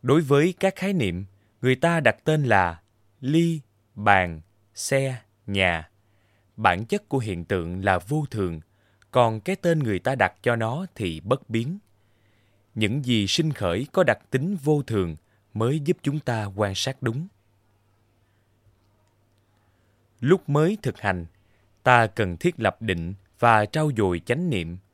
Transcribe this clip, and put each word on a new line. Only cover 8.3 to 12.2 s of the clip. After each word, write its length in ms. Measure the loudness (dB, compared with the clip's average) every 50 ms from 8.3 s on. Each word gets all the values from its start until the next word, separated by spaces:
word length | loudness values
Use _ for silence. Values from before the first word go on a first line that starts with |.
thường, 300 | -4 -4 -4 -4 -6 -8 -14 _ _ _ _ _ _ _ _ _
còn 280 | 0 2 2 2 0 -4
cái 160 | -6 -6 -6
tên 240 | -2 0 0 0 0
người 200 | 0 0 -2 -2
ta 160 | -2 -4 0
đặt 180 | 0 0 -2 -2 _
cho 140 | -2 -2 0
nó 300 | 0 -2 -4 -4 -6 -10 -12 _
thì 240 | -6 -6 -6 -6 -6
bất 300 | -4 -4 -4 -4 -4 _
biến. 280 | -4 -2 -2 -2 -6 -10 _ _ _ _ _ _ _ _